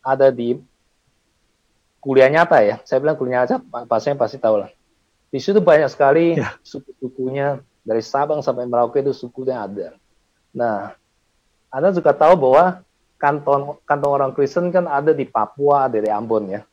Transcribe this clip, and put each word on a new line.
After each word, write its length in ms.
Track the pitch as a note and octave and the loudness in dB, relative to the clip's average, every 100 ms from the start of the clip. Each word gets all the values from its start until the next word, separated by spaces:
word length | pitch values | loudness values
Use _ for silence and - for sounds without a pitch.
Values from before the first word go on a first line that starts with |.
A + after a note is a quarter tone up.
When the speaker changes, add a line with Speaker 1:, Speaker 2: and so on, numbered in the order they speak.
Speaker 1:
ada 260 | C3 C3+ C3+ | -4 2 2
di 280 | A#2+ A#2+ A#2+ _ _ _ _ _ _ _ _ _ _ _ _ _ _ | 2 -4 -6 _ _ _ _ _ _ _ _ _ _ _ _ _ _
kuliah 320 | C3+ C3 C3 | 0 4 6
nyata 320 | D#3 E3+ C#3+ | 4 4 4
ya. 120 | G#2 A2 | 4 0
Saya 160 | - C3 | -4 -2
bilang 160 | D3 | -2
kuliah 300 | D3 B2+ B2 | -2 -2 -2
nyata, 180 | B2+ B3+ | 0 -2
pa-, 240 | - A#2+ A#2+ | -6 -14 -2
pasien 300 | A2+ D3 C#3 | -2 -2 -2
pasti 240 | A2 G#2 | -4 -2
tahu 180 | A2+ G#2+ | 0 0
lah. 140 | F#2+ _ _ _ _ _ _ | -4 _ _ _ _ _ _
Di 100 | C3+ | -8
situ 220 | - G3+ | 0 2
banyak 320 | F3 D#3 C#3 | 4 4 2
sekali 480 | - C#3 D3+ E3+ E3 | 2 2 4 2 0
Speaker 2:
Ya. 160 | A#2 - | -4 -10
Speaker 1:
suku-sukunya, 960 | _ C#3+ - - B2+ C3 C3 C3+ C#3 C3 _ _ | _ -18 -18 -14 -14 -8 -8 -4 -4 -6 _ _
dari 160 | A2 A2+ | -6 -6
Sabang 400 | - C#3 D3 D3+ | -2 -4 -2 -2
sampai 240 | C#3 A#2+ | -4 -4
Merauke 360 | B2 A#2+ A#2+ C#3 | -4 -2 0 0
itu 120 | C#3 | -2
sukunya 520 | C3 B2 B2 C3 B2 | -6 -12 -8 -8 -6
ada. 320 | G2+ G2+ E2 _ _ _ _ _ _ | -8 -10 -12 _ _ _ _ _ _
Nah, 440 | - A#2+ G#2 G#2 - _ _ _ _ _ _ _ | -6 -4 -4 -8 -18 _ _ _ _ _ _ _
Anda 240 | C3 F3 | -2 0
juga 200 | F3+ D#3+ | 2 0
tahu 240 | - D#3 F3+ | 2 4 4
bahwa 460 | C3 C#3 F#3 F3+ _ _ _ _ | 6 4 4 -2 _ _ _ _
kantong, 640 | C#3+ D3 C#3+ C#3+ C#3+ D3+ | -2 -2 -2 -2 -2 -14
kantong 300 | - C#3+ C#3+ | -4 -2 0
orang 180 | C#3 C3+ | 0 -2
Kristen 400 | B2+ C#3 - F3 | -2 -2 -2 0
kan 160 | F3+ F3 | -2 -2
ada 240 | C#3 D3+ | -2 0
di 120 | C#3+ | 0
Papua, 640 | C3 A2 G#2+ - C#3+ C#3+ C3+ | -2 -4 -4 -2 2 2 0
ada 120 | A2 | -2
di 80 | G#2+ | -2
Ambon 400 | G#2 A2+ A2 G2+ | -4 -2 -4 -2
ya. 140 | G#2 - | -10 -12